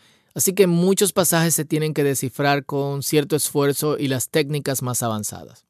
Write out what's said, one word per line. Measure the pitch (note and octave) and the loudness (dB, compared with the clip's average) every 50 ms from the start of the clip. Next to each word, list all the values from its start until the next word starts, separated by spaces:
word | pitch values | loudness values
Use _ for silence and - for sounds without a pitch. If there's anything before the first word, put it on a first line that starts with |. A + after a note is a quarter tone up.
| _ _ _ _ _ _ - | _ _ _ _ _ _ -6
así | - - G3 F3+ | -2 0 0 4
que | G3 G3 | 4 4
muchos | F3 E3+ E3+ F3 F#3+ G3 - G#3 F3+ | 4 6 4 4 2 2 2 2 0
pasajes | - G3 F3 - E3+ E3 E3 E3+ D#3 | 2 0 0 2 2 2 2 2 0
se | - D3 | 0 -2
tienen | D3+ E3 D3+ D#3 D#3 D3 | -2 -2 -2 -2 -2 0
que | D3+ C#3+ | 0 0
descifrar | C#3 C3+ - - C3 - - C#3+ C#3+ C#3+ C#3+ C3+ | 0 0 0 -4 -6 -4 -2 0 2 2 0 -2
con | - C#3+ C#3 C#3 C#3 C#3+ C#3+ C3 | -4 -4 -4 -2 -2 -4 -4 -4
cierto | - D#3 D3+ C#3+ - D#3 | 0 2 0 2 2 0
esfuerzo | C#3+ - - - D3 C#3+ C#3+ C#3 - D3+ D3+ C#3+ - | -2 -2 0 0 2 2 2 0 0 0 -2 -2 0
y | C#3+ C3 | 0 -2
las | C3+ B2+ - - | -2 -2 -4 -2
técnicas | - D#3+ D3 C#3 D3+ C#3+ C#3 D3 C3+ - | 0 0 0 0 -2 -4 -2 -2 -4 -4
más | C3 B2 B2 - B2 | -4 -4 -4 -2 -2
avanzadas. | A#2 A2 G#2+ G#2 - G2 F2 D#2 - - - _ _ | -2 -2 -2 -4 -6 -10 -12 -16 -18 -20 -20 _ _